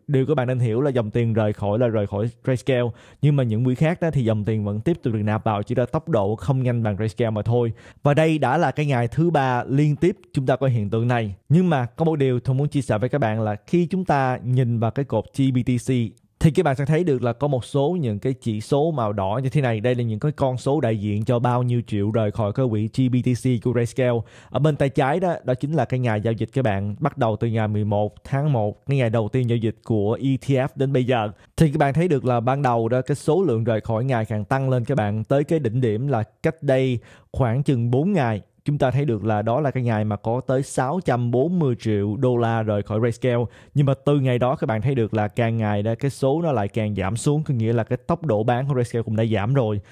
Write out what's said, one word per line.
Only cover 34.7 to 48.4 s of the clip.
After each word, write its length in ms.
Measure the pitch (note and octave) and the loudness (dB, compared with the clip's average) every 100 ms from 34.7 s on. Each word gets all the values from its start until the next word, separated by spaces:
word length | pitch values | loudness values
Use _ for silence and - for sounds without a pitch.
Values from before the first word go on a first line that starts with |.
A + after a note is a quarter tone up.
| B2+ A2+ | 0 0
các 100 | C3 | -2
bạn. 280 | G#2 G#2+ | 0 -2
Tới 200 | G#2+ C#3 | 0 0
cái 160 | D3 E3 | 0 0
đỉnh 220 | B2+ A#2+ | 0 0
điểm 260 | B2 G#2 C#3+ | 0 0 0
là 160 | A#2+ | -2
cách 400 | G#2+ _ D#3+ D#3+ | -4 _ -4 -2
đây 360 | C#3+ C3 C3 A#2+ - - _ | 0 2 2 -2 -6 -20 _
khoảng 320 | - B2+ A#2+ | -2 0 0
chừng 280 | D3 C3 A#2+ | 0 0 2
bốn 220 | B2+ E3+ | 2 2
ngày, 280 | G3+ B2 G#2+ - _ - | 0 0 -2 -8 _ -4
chúng 120 | D3 | 0
ta 140 | C3 | 0
thấy 140 | B2+ C#3+ | 2 0
được 180 | A2 | 0
là 180 | G#2 G#2+ | 0 0
đó 200 | G#2+ B2 | 0 0
là 100 | D3+ | -2
cái 120 | C3 | -2
ngày 220 | A#2+ A2 G#2+ | 0 0 0
mà 100 | G#2 | -2
có 260 | - A#2+ - | -4 -4 -2
tới 160 | C3 | -2
sáu 360 | C#3+ - C3 F3 E3+ | -2 -2 -2 -2 -2
trăm 260 | B2 A#2+ | 0 0
bốn 280 | A#2+ D3+ F3+ | 0 2 2
mươi 160 | D3 A#2 | 0 0
triệu 380 | A2 G#2 G2+ G#2 | 0 0 0 0
đô 200 | B2+ B2 | 0 2
la 260 | A#2 A2+ | 0 0
rời 200 | G#2+ G#2 | 0 -2
khỏi 160 | G2+ G#2+ | -2 -2
Grayscale. 460 | A#2+ A#2 B2+ A#2+ A#2 - - | -2 0 0 0 -2 -8 -6
Nhưng 120 | C3+ C#3 | 0 0
mà 80 | C3+ - | 0 0
từ 140 | D3 | 2
ngày 200 | C3 B2 | 2 2
đó 160 | B2 D3 | 0 0
các 120 | D3+ | -2
bạn 140 | A2 | -2
thấy 140 | A2+ C3 | 0 0
được 180 | G#2+ | 0
là 140 | A2 G#2 | 0 -2
càng 300 | - A#2 A2+ | 0 0 0
ngày 260 | G#2+ G#2 | 0 0
đó, 120 | G#2 A#2 | -2 -2
cái 120 | C#3 | -4
số 300 | - C3+ D3 | -2 0 0
nó 100 | E3+ | 0
lại 160 | B2+ G2+ | -2 -2
càng 280 | - G#2+ G2+ | -2 -2 -2
giảm 220 | F#2 A#2 | -4 -2
xuống, 260 | - D3 | 0 0
có 100 | D#3 | 0
nghĩa 200 | B2+ A2 | 0 0
là 100 | A#2 | 0
cái 140 | A2 B2+ | 0 -4
tốc 280 | - E3+ D#3 | -4 -4 0
độ 180 | G#2+ | 0